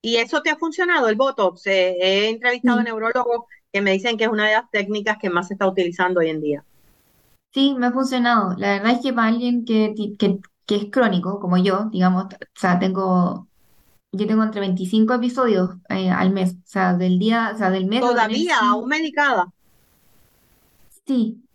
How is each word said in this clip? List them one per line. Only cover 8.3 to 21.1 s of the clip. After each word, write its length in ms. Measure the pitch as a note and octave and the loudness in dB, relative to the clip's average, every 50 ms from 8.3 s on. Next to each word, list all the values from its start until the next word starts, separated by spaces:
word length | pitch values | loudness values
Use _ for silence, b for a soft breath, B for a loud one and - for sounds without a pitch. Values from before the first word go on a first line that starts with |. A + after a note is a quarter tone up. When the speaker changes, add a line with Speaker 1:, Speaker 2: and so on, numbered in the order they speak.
| A#3+ A3 G3 F#3 F3+ | 2 2 0 0 -2
Speaker 2:
La 160 | F3+ G3 G3+ G3+ | -2 -2 -2 -2
verdad 180 | G3 G3+ A3+ B3+ | 0 2 0 0
es 80 | B3+ | 0
que 100 | B3+ C4+ B3 | 0 -2 0
para 140 | A#3 A3+ A3 | 0 2 2
alguien 360 | A3+ A#3+ B3 B3 B3 A#3+ A#3 | 0 0 0 -2 -2 -2 -2
que 280 | - A3+ A3 G#3+ G#3 G#3+ | 0 2 2 2 0 -2
ti-, 200 | G#3+ G#3 G3+ G3+ | -6 -8 -8 -2
que, 220 | - G#3 G3 F#3+ G3 - - _ _ _ | 0 0 0 0 0 -6 -14 _ _ _
que 100 | - G#3 | -2 -2
es 100 | G3+ G3+ G3+ | -2 -2 -2
crónico, 480 | - C4 B3 A3 F#3 F3+ F3 F3+ G3 G3+ | 0 2 2 2 2 0 -2 -4 -6 -6
como 180 | G3 F#3 F3+ | -4 0 2
yo, 280 | F#3 F#3 G3 F#3+ G3 G#3+ A3 | 2 2 2 0 0 -2 -4
digamos, 340 | A3 F3+ F#3 F#3 F#3 F#3 G3 | 0 2 2 2 2 2 -2
o 20 | F#3+ - - - _ _ | -6 -12 -18 -20 _ _
sea, 220 | - - F#3 F3+ F3+ | -4 0 0 0 2
tengo, 680 | F#3 F#3+ F#3 F#3+ F#3+ F#3+ F#3 F3+ F3 F3 - - - _ _ _ _ _ _ _ _ _ _ _ _ _ | 0 0 0 -2 0 2 2 2 2 0 -2 -6 -12 _ _ _ _ _ _ _ _ _ _ _ _ _
yo 160 | - F#3+ G#3+ | -6 -4 -2
tengo 160 | G#3+ A3 A3 A3 | 0 2 2 2
entre 180 | G#3+ G#3+ G#3 | 0 -2 -4
veinticinco 520 | G3 F#3+ F3+ F#3 F#3 F#3 A3 A3 A3 A3 B3 | -2 -2 -2 -2 -2 0 2 2 4 4 2
episodios, 560 | B3 A#3 B3 B3 C4+ B3+ A#3 G#3 F#3 F#3 F#3 - - _ _ | 0 0 -2 0 0 2 2 2 2 2 -2 -4 -10 _ _
eh, 200 | G3 F#3+ F#3+ F#3 | -4 -2 0 0
al 200 | F#3 - F#3 F#3 G3 | 0 2 2 2 2
mes, 200 | G3 F#3 F#3 F3+ | 2 0 -2 -4
o 20 | F3+ _ | -6 _
sea, 300 | _ - G3 F#3 F3+ F3+ | _ -4 0 0 2 2
del 240 | F3+ F3+ F#3 F3+ F3+ | 2 2 2 2 2
día, 320 | G#3 A3 A3+ A#3 A3+ G#3+ G#3+ | 2 2 2 2 0 -2 -4
o 20 | |
sea, 140 | A3 G3+ F#3 | -2 -2 0
del 160 | F#3 F#3+ F#3 | 0 0 0
mes 180 | F#3+ G#3+ B3+ B3 | 0 0 0 2
de 80 | A#3+ A#3+ | 2 2
tener 220 | A#3+ A3 G#3+ A3+ | 2 2 0 0
Speaker 1:
¿Todavía, 200 | C4+ E4 F4 D#4 B3 | -2 0 0 0 2
Speaker 2:
cinco 0 | A3 G#3+ | 2 2
Speaker 1:
aún 180 | - G#3+ A3+ B3+ | 0 0 0 -4
medicada? 640 | D4 D#4 D#4+ D4+ - D4 D4 C#4 B3+ G3 F3 F3+ _ _ _ _ _ _ _ _ _ _ _ _ _ _ _ _ _ _ _ _ _ _ _ _ _ _ - - _ _ _ | -2 -2 -2 -4 -2 0 0 2 2 0 -2 -4 _ _ _ _ _ _ _ _ _ _ _ _ _ _ _ _ _ _ _ _ _ _ _ _ _ _ -20 -20 _ _ _
Speaker 2:
Sí. 360 | - | -2